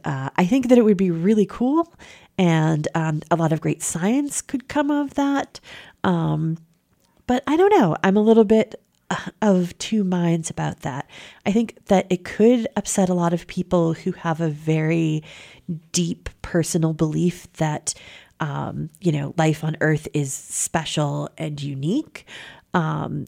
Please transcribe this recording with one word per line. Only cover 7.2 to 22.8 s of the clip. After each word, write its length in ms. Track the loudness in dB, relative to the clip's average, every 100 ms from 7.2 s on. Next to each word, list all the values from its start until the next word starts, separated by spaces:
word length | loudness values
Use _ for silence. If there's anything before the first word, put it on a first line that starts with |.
| -4
but 160 | -2 0
I 100 | 2
don't 240 | 6 6
know. 160 | 4 2
I'm 140 | 2 4
a 40 |
little 240 | 6 6 6
bit, 280 | 4 2 -6 _ _ -6
uh, 180 | -6 -6 -2
of 340 | 2 2 2 -6
two 260 | -4 -2
minds 460 | 0 0 2 0 -2
about 300 | -6 -6 -6
that. 280 | -8 -8 -12 -16 -20 -8 -2
I 60 |
think 260 | 0 -2 -4 0
that 220 | 2 2
it 140 | -4
could 440 | -4 2 4 4 0 -6
upset 340 | -4 0 0
a 40 |
lot 180 | 2 0
of 140 | -2 -6
people 480 | -8 -2 0 0
who 200 | -2 -6
have 280 | -6 -4 -2
a 80 | -4
very 720 | -4 -2 0 0 0 0 -2 -8 -20 -20 -18 -12 -12 _
deep 380 | -4 -2 -4 -12 -14
personal 520 | -4 -2 0 0 0
belief 540 | 0 -2 0 0 -2 -12
that, 400 | -6 -4 -4 -8 -12 -16 -20 -18 -10
um, 500 | -8 -6 -8 -8 -10 _
you 120 | -2
know, 220 | -2 -4 0
life 260 | 0 0
on 140 | -4 -2
Earth 260 | 0 0 -2
is 200 | -4 -4
special 960 | -8 -10 -8 -4 -4 -4 -2 -2 -4 -8 -8
and 240 | -8 -8
unique. 640 | -8 -6 -2 -2 -4 -14 -20 -20 -20 -20 _
Um, 520 | -2